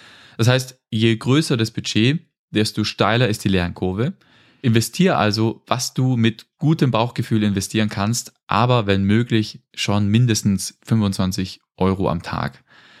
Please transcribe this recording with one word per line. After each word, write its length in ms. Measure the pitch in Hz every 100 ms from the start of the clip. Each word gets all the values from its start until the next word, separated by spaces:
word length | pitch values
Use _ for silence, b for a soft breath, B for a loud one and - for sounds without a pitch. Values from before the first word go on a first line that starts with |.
| B B B B
Das 100 | 113
heißt, 320 | 127 131 - -
je 260 | 110 113 110
größer 400 | 113 143 160 127
das 140 | 113
Budget, 500 | - - 104 120 160 _ _ -
desto 340 | 104 107 -
steiler 440 | 104 - 104 120 120
ist 160 | 104
die 40 | 101
Lernkurve. 640 | 95 87 - 92 95 139 - b b b b
Investier 560 | 127 113 117 - 180 131
also, 460 | 104 104 113 - -
was 280 | 120 -
du 240 | - 131 123
mit 280 | 113 113 - -
gutem 320 | 147 160 135
Bauchgefühl 520 | 110 117 - 113 110
investieren 460 | 104 98 - 110 104
kannst, 460 | - 101 117 - _ -
aber 400 | 101 123 123 98
wenn 180 | 98
möglich 580 | 98 110 120 113 107 - _
schon 360 | - - 104 101
mindestens 720 | 113 120 107 104 95 - -
fünfundzwanzig 800 | - 113 101 95 92 92 92 - _ -
Euro 320 | 92 95 78
am 120 | 82
Tag. 400 | - - - - _ b b b